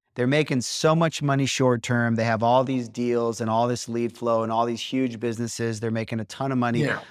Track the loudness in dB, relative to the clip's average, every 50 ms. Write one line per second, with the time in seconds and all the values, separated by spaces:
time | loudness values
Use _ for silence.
0 | _ _ _ -2 0 2 2 2 2 2 0 -2 -2 -2 -6 0 2 4 4 4
1 | 2 0 0 -2 0 0 2 2 2 0 0 2 4 4 4 2 0 0 0 2
2 | 2 2 2 0 2 0 0 2 4 4 4 4 4 2 -2 -4 -4 -6 -6 -4
3 | -2 0 2 2 0 0 -2 -2 -2 0 2 2 2 2 0 -2 -4 -6 -4 -2
4 | -2 -4 -4 -4 -2 0 2 2 0 0 0 0 0 0 -2 -4 -6 -4 -2 0
5 | 0 0 -2 -4 -4 -4 -2 -2 -4 -6 -4 -4 -4 -4 -4 -4 -4 -2 -2 -2
6 | -4 -4 -4 -6 -6 -8 -8 -6 -4 -2 0 0 0 0 2 0 0 0 -2 -4
7 | -6 -14